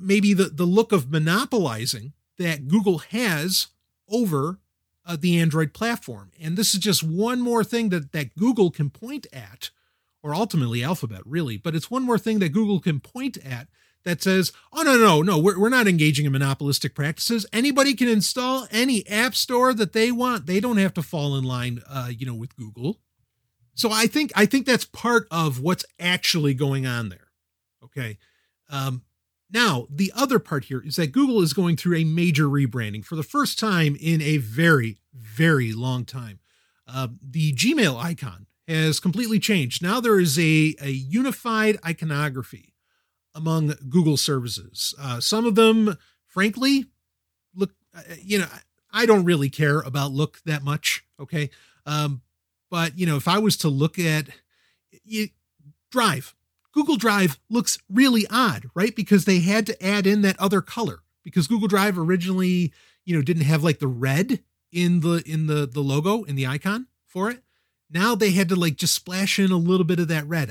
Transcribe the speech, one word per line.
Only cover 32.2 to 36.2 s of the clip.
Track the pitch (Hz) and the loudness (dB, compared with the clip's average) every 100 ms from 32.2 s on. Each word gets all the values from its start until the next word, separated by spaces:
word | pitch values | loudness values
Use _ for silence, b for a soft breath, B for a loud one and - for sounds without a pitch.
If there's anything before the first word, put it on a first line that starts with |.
| 175 147 147 | 2 2 2
rebranding | 143 135 123 107 107 | 2 0 -2 -6 -8
for | 101 | -10
the | 160 | -10
first | 147 285 269 - | -4 -2 -2 -2
time | - 180 151 143 | 0 2 2 0
in | 160 165 | -2 0
a | 147 156 | 0 -2
very, | 110 113 170 151 113 107 _ | -2 0 4 4 2 -6 _
very | 131 110 110 165 147 117 | -20 -10 0 2 2 0
long | 110 127 127 | -4 -4 -6
time. | 120 131 | -8 -12